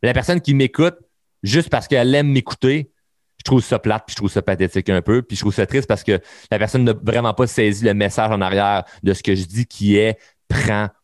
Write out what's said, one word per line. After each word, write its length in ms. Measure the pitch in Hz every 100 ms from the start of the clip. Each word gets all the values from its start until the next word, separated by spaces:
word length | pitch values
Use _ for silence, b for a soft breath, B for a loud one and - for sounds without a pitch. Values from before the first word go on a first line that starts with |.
Mais 80 | 110
la 40 |
personne 280 | - 131 180
qui 140 | -
m'écoute, 400 | 139 131 - 165 175 _ _ _ _
juste 260 | - 131 165
parce 200 | 127 -
qu'elle 260 | 135 120
aime 140 | 143 147
m'écouter, 640 | 135 - - 131 143 147 _ _ _ _ _
je 40 |
trouve 180 | - 131
ça 160 | 113 113
plate, 240 | - 107 -
puis 60 |
je 40 | -
trouve 140 | 104
ça 120 | 104
pathétique 460 | 92 95 92 - 92
un 120 | 92
peu, 200 | 85 117
puis 140 | 123 98
je 60 |
trouve 100 | 104
ça 140 | 101 101
triste 220 | 135 131
parce 160 | 104
que 160 | - 95 B B B
la 60 | 107
personne 240 | 107 131
n'a 100 | 120 104
vraiment 320 | 104 110 117
pas 140 | 98 123
saisi 360 | - 107 98
le 100 | 113
message 360 | 104 101 - 110
en 100 | 107
arrière 440 | 95 98 101 101 87 B
de 100 | 95
ce 120 | 95
que 100 | -
je 100 | 95
dis 220 | 90 98 120
qui 300 | - 101 101
est « 220 | 107 110 b b _
prends 400 | 107 113 104 104 _